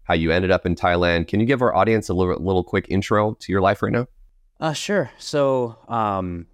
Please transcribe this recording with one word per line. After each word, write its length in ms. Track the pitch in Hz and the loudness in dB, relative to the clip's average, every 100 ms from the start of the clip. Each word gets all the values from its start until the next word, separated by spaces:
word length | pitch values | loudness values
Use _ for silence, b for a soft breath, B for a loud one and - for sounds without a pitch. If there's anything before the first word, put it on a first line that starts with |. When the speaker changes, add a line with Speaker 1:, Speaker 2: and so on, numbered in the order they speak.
Speaker 1:
how 120 | - | -2
you 180 | 85 80 | 0 2
ended 180 | 87 92 | 0 2
up 160 | 90 92 | 0 0
in 80 | |
Thailand. 540 | 85 92 87 87 85 82 | 0 0 2 2 2 0
Can 100 | 101 | 0
you 80 | 117 | 0
give 160 | 131 | 2
our 100 | 120 | 2
audience 360 | - 104 110 - | 2 2 2 0
a 60 | |
little, 200 | 90 90 - | 0 0 0
little 200 | 90 95 | 0 0
quick 220 | 87 98 - | 0 -2 0
intro 460 | 95 - 104 107 | -2 0 0 0
to 180 | 113 - | -2 -4
your 80 | 95 | 2
life 200 | 95 101 | 2 2
right 120 | 107 | -2
now? 160 | 117 123 - - _ _ _ | -2 -4 -12 -20 _ _ _
Speaker 2:
Uh, 140 | 156 | -6
sure. 360 | 143 - 202 123 - | -6 -4 -2 -2 -8
So, 600 | - 147 139 131 117 110 - | -6 0 0 0 -2 -8 -8
um, 600 | 113 107 95 92 87 85 | -2 -2 -2 -4 -8 -12